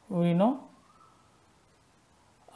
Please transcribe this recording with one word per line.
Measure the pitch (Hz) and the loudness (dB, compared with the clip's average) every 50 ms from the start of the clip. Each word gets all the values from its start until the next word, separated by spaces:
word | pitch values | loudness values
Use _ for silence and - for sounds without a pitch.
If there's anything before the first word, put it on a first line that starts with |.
| _ - | _ -6
we | 190 170 175 170 | -4 -2 0 0
know | 170 175 202 247 285 - - - - - _ _ - - - - - _ _ _ _ _ _ _ _ _ _ _ _ _ _ _ _ _ _ _ _ _ _ _ _ _ - - - | 2 2 2 2 0 -2 -10 -20 -20 -20 _ _ -20 -20 -20 -20 -20 _ _ _ _ _ _ _ _ _ _ _ _ _ _ _ _ _ _ _ _ _ _ _ _ _ -14 -2 2